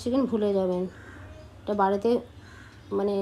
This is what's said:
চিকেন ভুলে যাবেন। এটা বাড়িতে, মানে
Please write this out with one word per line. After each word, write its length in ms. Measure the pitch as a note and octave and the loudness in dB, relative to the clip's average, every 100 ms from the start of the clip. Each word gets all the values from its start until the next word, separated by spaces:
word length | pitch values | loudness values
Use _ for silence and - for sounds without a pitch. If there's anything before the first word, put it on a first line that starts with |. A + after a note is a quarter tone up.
চিকেন 200 | B3 C4 B3 | 0 2 2
ভুলে 240 | A3+ G#3 | 2 2
যাবেন। 300 | G3 F#3 F3+ F#3 - - - - - - - | 2 2 0 -2 -8 -18 -18 -18 -18 -20 -10
এটা 140 | - G#3 | -4 2
বাড়িতে, 300 | F#3+ G3+ A#3 A#3 - - - - - - - G3 | 2 4 4 2 0 -16 -20 -20 -20 -18 -4 -2
মানে 180 | G3+ G3+ | 0 0